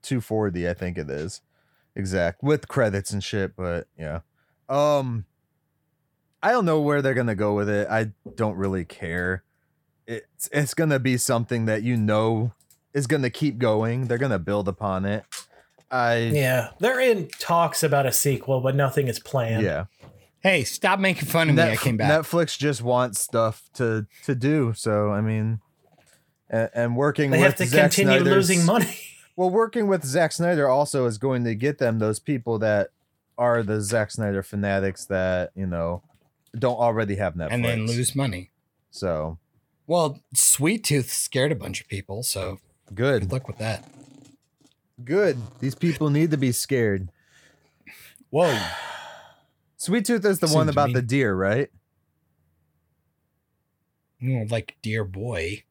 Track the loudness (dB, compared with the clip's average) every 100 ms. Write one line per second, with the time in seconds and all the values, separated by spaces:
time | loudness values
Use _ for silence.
0 | -2 -4 -2 -2 0 -2 -4 -4 -6 -6
1 | -8 -6 -8 -10 _ _ _ _ _ -10
2 | -4 0 0 -2 0 0 0 0 0 0
3 | -4 -8 -6 -4 -6 -6 -6 -6 -8 -12
4 | -8 -8 -12 _ _ _ _ 0 2 0
5 | -2 -6 -8 _ _ _ _ _ _ _
6 | _ _ _ _ 0 2 4 2 2 2
7 | 2 2 0 0 0 2 2 0 0 -2
8 | -2 -8 -18 -4 -4 -2 -2 -2 -6 -10
9 | -6 -4 -2 -4 _ _ _ _ _ _
10 | -12 -12 -12 _ -4 -2 -2 0 0 2
11 | 2 0 0 0 0 -2 0 0 0 0
12 | 2 2 2 0 -2 -6 _ _ _ -6
13 | -2 -2 -4 -2 -4 0 0 2 0 -2
14 | -2 -2 0 -2 -2 -2 -2 -4 -4 -2
15 | -2 -6 -8 -16 -18 _ _ _ _ 0
16 | 2 2 2 2 2 0 -2 -2 -2 2
17 | 2 2 -2 -10 0 2 2 0 2 2
18 | 2 2 0 -2 -2 -2 0 2 2 2
19 | -2 -4 -4 -4 0 0 0 -2 -8 _
20 | -20 -20 _ _ 2 2 0 -2 0 2
21 | 0 0 0 2 4 4 4 2 0 0
22 | 2 2 2 -2 -2 -2 -2 -2 0 2
23 | 2 -2 -2 0 0 -2 -14 -4 -2 -2
24 | -4 -10 -4 0 2 2 0 -2 0 0
25 | 2 0 0 0 -2 -2 _ _ _ _
26 | _ _ _ _ _ -2 -2 -2 -2 2
27 | 0 2 2 6 4 4 2 4 4 4
28 | 4 6 6 4 4 4 4 4 2 -4
29 | -16 -20 _ -2 0 2 0 0 2 0
30 | 0 2 0 2 2 2 4 4 2 2
31 | 0 0 -2 0 -2 0 -2 0 0 2
32 | 0 -2 -4 -4 -2 -2 2 2 0 _
33 | _ _ _ -2 2 2 0 -2 0 0
34 | -2 -4 -2 -2 -4 -4 0 0 -2 -4
35 | -4 -2 0 -2 -4 -6 -6 -4 -4 -6
36 | _ _ _ _ _ -4 -2 2 0 2
37 | -2 -2 -2 -4 -4 -2 0 -2 -2 -2
38 | -2 -2 -4 -4 -12 _ _ _ _ -8
39 | -4 -2 -4 -8 _ _ _ _ -4 0
40 | 0 -4 _ 2 2 4 2 0 0 0
41 | 0 -4 -4 0 0 -2 -6 -12 -10 -12
42 | -10 -8 -6 -4 -6 -10 _ _ _ -2
43 | 0 2 0 -4 -8 -8 -6 -6 -10 -20
44 | -20 -20 -20 _ _ _ _ _ _ -20
45 | -4 0 2 0 -6 -6 -6 -2 -2 0
46 | 2 2 2 2 0 0 -2 0 2 0
47 | -4 _ _ _ _ _ _ _ -20 -20
48 | -20 _ _ 2 2 2 -2 -8 -12 -14
49 | -16 -20 -20 _ _ _ _ _ -2 0
50 | 2 2 2 2 4 4 4 2 2 0
51 | 0 2 2 2 2 0 -2 _ _ _
52 | _ _ _ _ _ _ _ _ _ _
53 | _ _ _ _ _ _ _ _ _ _
54 | _ _ -2 -2 -2 -4 -6 _ -6 -4
55 | -4 -8 -8 -6 -6 -8 _